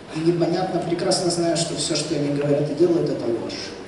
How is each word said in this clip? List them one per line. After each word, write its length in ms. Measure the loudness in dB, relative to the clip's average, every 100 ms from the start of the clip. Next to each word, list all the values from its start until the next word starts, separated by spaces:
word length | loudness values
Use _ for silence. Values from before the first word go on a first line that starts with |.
| -10 0
и 40 |
непонятно, 600 | 2 2 2 2 0 -2
прекрасно 500 | -2 -2 0 2 0
зная, 260 | 0 2 0
что 200 | -2 -4
всё, 200 | -2 -2
что 200 | -2 -2
они 140 | 0
говорят 400 | 0 2 2 2
и 40 |
делают, 360 | 4 4 4 2
это 160 | -2 -2
ложь. 460 | -2 -4 -8 -10 -12